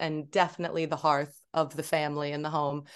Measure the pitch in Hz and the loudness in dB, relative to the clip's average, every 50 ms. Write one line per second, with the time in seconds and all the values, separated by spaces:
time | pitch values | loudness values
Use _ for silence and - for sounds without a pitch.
0 | 165 160 156 151 147 147 - 196 175 170 - - 170 165 - 165 160 151 165 143 | -4 -2 -2 -4 -6 -2 2 2 2 2 2 -6 -6 -4 -2 -2 -2 0 -2 0
1 | - 156 147 139 147 147 - - _ _ - 160 156 143 - 147 156 - - 156 | 4 4 4 4 2 -2 -8 -20 _ _ 0 0 0 0 0 -8 -4 0 0 0
2 | 151 147 147 147 147 147 147 147 151 156 156 151 147 143 143 147 143 - - | 0 0 -2 -2 -2 -4 -4 -4 -4 -2 -2 0 0 0 -2 -4 -6 -10 -20